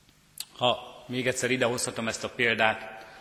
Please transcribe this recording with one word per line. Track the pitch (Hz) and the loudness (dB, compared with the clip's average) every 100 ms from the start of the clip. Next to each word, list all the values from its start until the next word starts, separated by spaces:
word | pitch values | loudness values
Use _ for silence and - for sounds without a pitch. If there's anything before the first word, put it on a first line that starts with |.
| _ _ _ - - - | _ _ _ -18 -18 0
Ha | 123 110 - - - | 2 2 -4 -16 -8
még | 123 123 | -2 0
egyszer | 120 120 | 0 0
idehozhatom | 127 120 120 123 117 113 | 2 2 2 -2 -4 -4
ezt | 107 | -4
a | 107 | -6
példát, | - 120 110 110 104 - - - - | 0 2 4 4 2 -6 -14 -16 -20